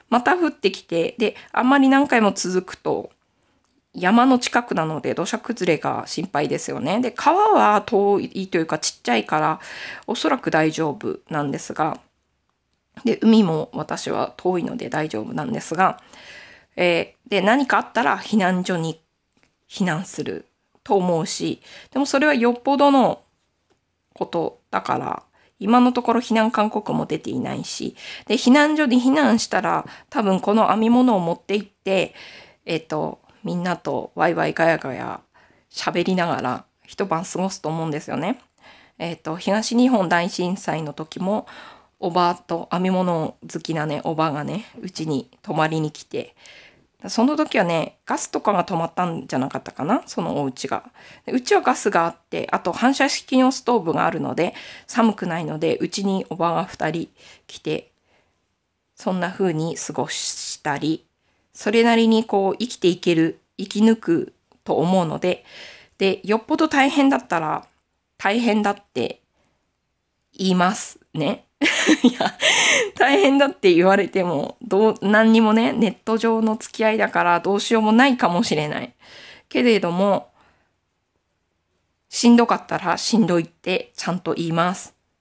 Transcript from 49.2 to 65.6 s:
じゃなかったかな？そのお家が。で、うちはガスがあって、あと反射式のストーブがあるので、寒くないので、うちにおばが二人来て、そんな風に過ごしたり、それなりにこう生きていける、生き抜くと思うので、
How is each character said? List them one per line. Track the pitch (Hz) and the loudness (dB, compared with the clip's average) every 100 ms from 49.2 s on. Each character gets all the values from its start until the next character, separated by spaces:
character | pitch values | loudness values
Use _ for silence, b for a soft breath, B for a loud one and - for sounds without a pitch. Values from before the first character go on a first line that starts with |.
| - | -6
じ | |
ゃ | 135 | -4
な | 135 | -4
か | - | -6
っ | |
た | - | -12
か | - | -8
な？ | 139 262 - | -2 -2 -4
そ | - | -8
の | 170 113 | -6 -4
お | |
家 | 139 - - | -4 -6 -6
が。 | - - _ B B - | -8 -8 _ B B -4
で、 | |
う | 254 | -2
ち | 254 | 2
は | 403 | 2
ガ | 277 | 2
ス | - - | 0 0
が | 196 170 | 0 0
あ | |
っ | - | -4
て、 | _ 165 - | _ -8 -4
あ | 185 | -4
と | 180 | -2
反 | 170 240 | 0 2
射 | 269 262 | 2 0
式 | - - 254 | -2 0 2
の | 262 | 4
ス | 262 | 2
ト | - 240 | 0 0
ー | |
ブ | 165 | 0
が | 160 170 | 0 0
あ | |
る | 160 | 0
の | 139 | -4
で、 | 117 175 - B B B | -2 -2 -4 B B B
寒 | - 226 | 2 2
く | 202 180 | 2 -4
な | 165 | -4
い | |
の | 151 156 | -6 -4
で、 | 160 - | -2 -2
う | 175 | -4
ち | - | -4
に | 196 190 - | -2 -2 -4
お | 165 | -4
ば | 170 | -2
が | 165 | -2
二 | 185 - 156 | -4 -4 -4
人 | 165 - _ b b b | -4 -8 _ b b b
来 | - | -12
て、 | - 156 - _ _ _ _ _ _ _ _ _ _ | -6 -6 -8 _ _ _ _ _ _ _ _ _ _
そ | - 214 | -10 -4
ん | 185 | -4
な | 175 | -4
風 | 185 190 | -2 -2
に | 156 160 156 | 0 -4 -6
過 | - | -8
ご | 156 147 | -6 -6
し | - - - - - | -6 -8 -8 -10 -8
た | 151 143 | -6 -4
り、 | 156 160 _ _ _ _ _ | -4 -4 _ _ _ _ _
そ | - - | -10 0
れ | 233 | 4
な | 233 | 4
り | 226 226 | 6 6
に | 220 | 4
こ | 226 202 196 | 2 0 0
う | - | -2
生 | 240 | -6
き | - | 0
て | 180 | 0
い | 180 | 2
け | 190 | 2
る、 | 165 165 - _ - | 2 2 -2 _ -14
生 | 196 | -8
き | 208 | 2
抜 | 220 220 | 4 4
く | - 165 - - _ _ | 2 -2 -4 -10 _ _
と | - - | -4 0
思 | 165 190 | 2 2
う | 165 | 0
の | 143 | -2
で、 | 180 180 - B | -2 -4 -8 B